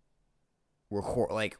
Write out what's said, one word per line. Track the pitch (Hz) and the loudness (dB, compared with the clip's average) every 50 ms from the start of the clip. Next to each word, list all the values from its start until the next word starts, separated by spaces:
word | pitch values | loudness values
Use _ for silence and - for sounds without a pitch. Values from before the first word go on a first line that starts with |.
| _ _ _ _ _ _ _ _ _ _ _ _ _ _ _ _ _ _ | _ _ _ _ _ _ _ _ _ _ _ _ _ _ _ _ _ _
record, | 104 101 95 - - 123 104 - | -4 -4 -2 0 2 2 2 2
like, | 101 110 110 95 - | 2 0 0 -2 -4